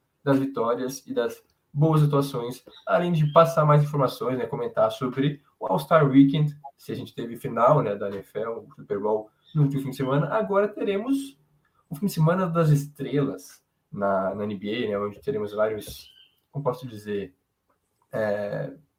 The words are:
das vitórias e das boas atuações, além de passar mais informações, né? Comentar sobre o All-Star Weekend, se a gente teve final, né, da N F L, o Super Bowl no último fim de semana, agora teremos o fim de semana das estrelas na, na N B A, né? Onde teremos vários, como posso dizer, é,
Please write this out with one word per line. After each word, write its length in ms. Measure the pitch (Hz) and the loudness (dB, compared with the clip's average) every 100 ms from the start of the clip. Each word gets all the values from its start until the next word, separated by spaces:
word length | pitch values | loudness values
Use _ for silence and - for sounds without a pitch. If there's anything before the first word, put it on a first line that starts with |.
| _ _ | _ _
das 160 | 143 135 | 0 0
vitórias 680 | 135 123 113 123 127 - - | 0 -2 -2 -2 -4 -8 -8
e 80 | |
das 280 | 127 117 - _ _ _ | -4 -4 -6 _ _ _
boas 300 | 143 160 156 | 0 4 4
atuações, 600 | 147 143 139 - 120 127 - - | 4 2 0 -4 -6 -8 -16 -14
além 280 | - 185 175 | 0 0 2
de 200 | 165 147 | 2 4
passar 320 | 170 160 - | 6 4 4
mais 180 | 151 147 | 4 4
informações, 540 | 147 147 127 - 120 127 | 4 0 -2 -2 -4 -4
né? 80 | |
Comentar 460 | 110 120 120 - 110 | -4 -6 -4 0 0
sobre 500 | - 127 127 143 143 _ - | 0 -4 -2 -2 -2 _ -10
o 80 | - | -4
All-Star 400 | 175 - 165 139 | -2 2 4 6
Weekend, 480 | 131 139 156 151 - - - | 8 6 6 0 -2 -16 -18
se 160 | - | -12
a 20 | |
gente 200 | 113 - | -10 -10
teve 240 | - 117 113 | -10 -10 -10
final, 420 | 131 113 123 151 | -6 2 4 4
né, 160 | 110 101 | 2 -2
da 120 | 101 | -4
N 100 | 98 | -8
F 200 | - 104 | -10 -8
L, 100 | 113 | -8
o 200 | 113 - | -8 -12
Super 240 | - - 101 | -18 -8 -4
Bowl 320 | 104 110 - _ _ | 0 -2 -4 _ _
no 80 | 156 | 0
último 180 | 139 139 | 2 0
fim 100 | 131 | -6
de 60 | 127 | -6
semana, 320 | 131 143 165 | -2 0 0
agora 400 | 220 190 196 208 | -2 0 2 0
teremos 680 | - 208 196 240 277 - - _ _ _ _ _ | -2 -2 -2 -2 -4 -4 -14 _ _ _ _ _
o 80 | 165 | -6
fim 100 | 202 | -4
de 60 | |
semana 340 | - 160 185 180 | 2 2 2 0
das 220 | 165 156 | 2 4
estrelas 960 | 143 - - 135 143 135 - - - _ _ _ | 4 2 -8 -4 -2 -2 -4 -12 -20 _ _ _
na, 440 | 101 98 95 95 | -4 -2 0 -2
na 100 | 101 | -4
N 100 | 104 | -6
B 300 | 98 101 117 | -6 -6 -4
A, 40 | 110 | -2
né? 100 | 101 | -4
Onde 200 | 101 104 | -6 -6
teremos 340 | - 104 104 | -6 -4 -4
vários, 580 | 104 110 107 98 - - _ _ _ _ | 0 0 -2 -8 -16 -20 _ _ _ _
como 100 | 143 | -8
posso 240 | 135 - 131 | -4 -4 -8
dizer, 480 | 107 104 101 92 _ _ _ _ _ _ _ _ | -12 -8 -6 -6 _ _ _ _ _ _ _ _
é, 600 | 113 107 104 104 104 - - _ | -4 -2 -2 -4 -6 -8 -12 _